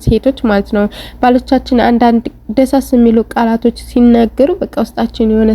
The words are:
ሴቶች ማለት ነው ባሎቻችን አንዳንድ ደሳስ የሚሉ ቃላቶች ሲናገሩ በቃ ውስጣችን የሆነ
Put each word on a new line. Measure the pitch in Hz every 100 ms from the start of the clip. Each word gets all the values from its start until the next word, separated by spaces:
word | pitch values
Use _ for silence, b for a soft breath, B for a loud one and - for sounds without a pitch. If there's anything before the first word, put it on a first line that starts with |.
ሴቶች | - 220 262 269
ማለት | 233 202 202
ነው | 208 208 B B B
ባሎቻችን | 247 247 - 254 - 247
አንዳንድ | 226 240 240 233 - - -
ደሳስ | 214 262 277 262
የሚሉ | 247 233 226 220
ቃላቶች | - 233 226 240 233
ሲናገሩ | - - 240 233 226 - 277 359
በቃ | - -
ውስጣችን | 220 - 226 - 220
የሆነ | 220 220